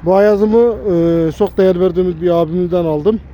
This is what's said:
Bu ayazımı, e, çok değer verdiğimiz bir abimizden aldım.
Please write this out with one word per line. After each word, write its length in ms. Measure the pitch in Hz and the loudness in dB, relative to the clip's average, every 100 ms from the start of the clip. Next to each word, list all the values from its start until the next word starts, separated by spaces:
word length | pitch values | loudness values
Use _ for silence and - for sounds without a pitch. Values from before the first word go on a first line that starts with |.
Bu 100 | 165 | 0
ayazımı, 600 | 190 208 208 214 226 240 214 165 | 2 2 2 2 2 2 0 -2
e, 420 | 175 170 165 160 | 0 0 0 -2
çok 260 | 147 202 - | -2 -4 2
değer 220 | 190 175 | 0 2
verdiğimiz 420 | 185 175 185 165 | 0 0 -4 -2
bir 80 | 175 | -2
abimizden 540 | 170 165 170 180 180 | 0 0 -2 -2 -2
aldım. 360 | 170 151 156 220 - | -2 -2 -2 -2 -6